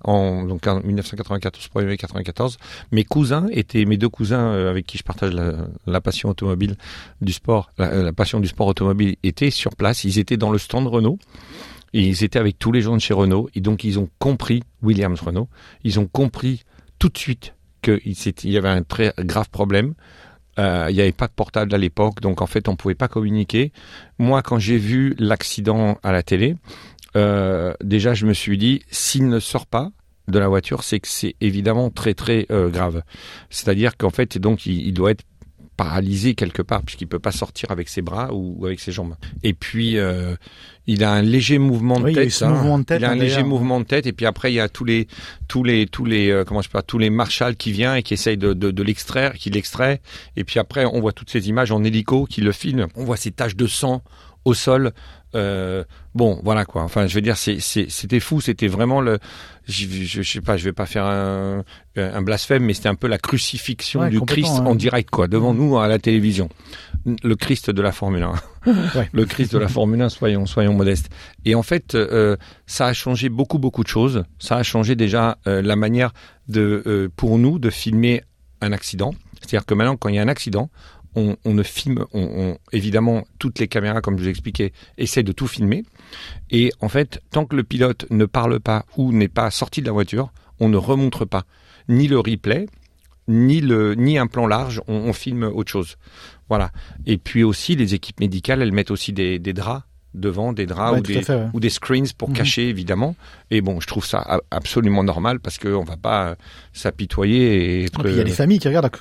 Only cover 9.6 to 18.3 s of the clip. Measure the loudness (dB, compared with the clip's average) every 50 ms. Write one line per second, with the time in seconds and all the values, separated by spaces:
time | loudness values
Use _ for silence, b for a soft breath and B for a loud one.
9.6 | -4 -4 -4 -2 0 0 0 0 0 0 0 0 0 0 0 0 2 2 0 0
10.6 | -2 -2 -2 -2 -2 0 2 2 2 2 0 -2 -6 B B B B B B B
11.6 | B B B B B B 0 2 2 4 2 2 0 0 2 2 2 2 0 0
12.6 | 0 0 2 2 2 2 2 0 2 2 2 4 4 4 4 2 0 -2 -4 -2
13.6 | 0 0 0 0 0 -2 0 0 -2 -2 -4 -2 0 0 0 0 0 0 0 0
14.6 | -2 -6 _ -2 2 2 2 4 2 0 0 -2 -4 -4 -2 -2 -4 -4 B B
15.6 | B B B B B 0 0 0 0 0 0 0 0 0 0 -2 -4 -4 -4 -4
16.6 | -6 b b b b b b b 0 0 0 0 -4 -4 -4 -6 -8 -14 -20 _
17.6 | _ _ _ _ 2 2 2 2 0 -4 -6 -4 -4 -4